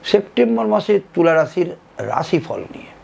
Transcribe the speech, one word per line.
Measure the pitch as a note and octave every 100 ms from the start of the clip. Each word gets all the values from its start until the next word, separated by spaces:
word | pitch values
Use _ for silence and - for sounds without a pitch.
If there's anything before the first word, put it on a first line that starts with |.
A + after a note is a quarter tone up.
| -
সেপ্টেম্বর | G#3 G3+ - A#3 A3+ A3
মাসে | G#3+ - G3+ -
তুলা | - E3 D#3+
রাশির | D3+ - F3 - _ - G#2+
রাশিফল | A2 E3 D#3+ - G2 F2+
নিয়ে। | - - -